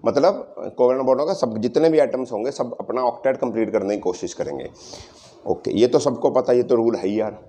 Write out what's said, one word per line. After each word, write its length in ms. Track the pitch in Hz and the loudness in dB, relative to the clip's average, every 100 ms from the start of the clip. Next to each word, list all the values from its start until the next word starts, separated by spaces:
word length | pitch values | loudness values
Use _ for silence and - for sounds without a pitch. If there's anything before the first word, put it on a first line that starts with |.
मतलब 680 | 113 113 160 202 - - 95 - | 0 2 2 2 -8 -12 -12 2
कोवेलेंट 280 | 123 131 131 | 2 4 2
बॉन्ड 160 | 127 | 2
होगा, 120 | 151 190 | 0 -2
सब 220 | 123 110 | -2 -2
जितने 320 | 113 - 160 | -2 2 4
भी 100 | 156 | 4
एटम्स 320 | 135 127 127 | 2 0 -4
होंगे 200 | 110 120 | -4 -6
सब 240 | - 123 - | -4 -8 -8
अपना 240 | - 123 | -6 -2
ऑक्टेट 340 | 127 117 135 131 | 0 0 -2 0
कंप्लीट 340 | 127 110 107 | -2 -2 0
करने 240 | 107 98 104 | 0 0 -2
की 60 | |
कोशिश 320 | - 92 90 | -2 -4 -8
करेंगे। 360 | - 71 69 65 - - - - - - - - | -6 -8 -6 -12 -16 -20 -20 -20 -20 -20 -16 -6
ओके, 260 | - - | -4 -2
ये 160 | 104 120 | 2 4
तो 120 | 147 | 4
सबको 300 | 143 120 143 | 0 0 0
पता, 220 | 120 123 | 0 2
ये 100 | 123 | 2
तो 120 | 123 123 | 4 2
रूल 200 | 113 110 | 2 0
है 120 | 95 | -2
ही 120 | 104 | -2
यार। 180 | 107 104 | -4 -6